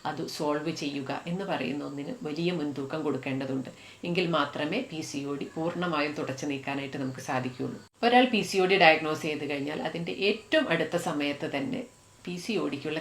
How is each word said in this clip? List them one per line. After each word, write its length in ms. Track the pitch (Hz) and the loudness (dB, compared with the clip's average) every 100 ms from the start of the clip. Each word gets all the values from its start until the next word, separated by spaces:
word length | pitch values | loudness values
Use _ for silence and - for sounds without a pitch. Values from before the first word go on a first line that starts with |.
| - | -6
അത് 200 | 151 - | -4 -6
സോൾവ് 420 | - 151 147 156 | -2 0 0 -2
ചെയ്യുക 520 | - 147 143 135 147 175 | -4 -4 -4 -4 -6 -4
എന്ന് 180 | 175 | -4
പറയുന്ന 400 | 190 156 156 147 | -2 -2 -2 -4
ഒന്നിന് 300 | 143 143 139 - | -6 -8 -8 -6
വലിയ 300 | 151 147 170 | -6 0 0
മുൻതൂക്കം 500 | 175 147 143 135 156 | 0 -2 -4 -4 -2
കൊടുക്കേണ്ടതുണ്ട്. 680 | 151 131 139 135 135 135 127 - - - | -2 -2 -2 -2 -2 -4 -4 -12 -18 -8
എങ്കിൽ 220 | 175 175 170 | -2 0 2
മാത്രമേ 540 | 156 143 - 151 208 269 | 2 2 0 -2 -2 -4
പി 100 | 156 | -6
സി 180 | 147 143 | -6 -6
ഒ 160 | 139 | -4
ഡി 140 | 139 - | -4 -6
പൂർണ്ണമായും 600 | 160 165 170 175 151 151 151 | -4 -4 -2 -2 0 0 -2
തുടച്ചു 280 | 143 131 147 | -4 -4 -4
നീക്കാനായിട്ട് 500 | 139 135 139 139 143 | -4 -4 -4 -6 -4
നമുക്ക് 240 | 131 127 | -6 -6
സാധിക്കുകയുള്ളൂ. 600 | - 131 123 123 131 - - _ 233 | -2 -2 -2 -4 -6 -8 -14 _ 6
ഒരാൾ 180 | 247 | 8
പി 180 | 254 220 | 6 4
സി 160 | 180 196 | 2 4
ഒ 80 | 185 | 6
ഡി 100 | 190 | 8
ഡയഗ്നോസ് 460 | 165 156 156 156 | 10 8 4 0
ചെയ്ത് 280 | 160 151 143 | -2 -4 -4
കഴിഞ്ഞാൽ 320 | 143 139 156 | -4 -4 -4
അതിൻ്റെ 300 | 160 170 170 | -4 -4 -4
ഏറ്റവും 560 | - 196 220 - 311 262 | 0 0 0 2 2 4
അടുത്ത 280 | 165 156 170 | 2 2 0
സമയത്ത് 540 | 175 147 143 143 156 143 | 0 0 0 -2 -2 -2
തന്നെ 260 | - - 247 - - - | -2 -4 -6 -14 -20 -14
പി 120 | - 175 | -10 -6
സി 160 | - | -2
ഒ 160 | 202 147 | 0 0
ഡിക്കുള്ള 320 | 143 156 156 | -2 -4 -4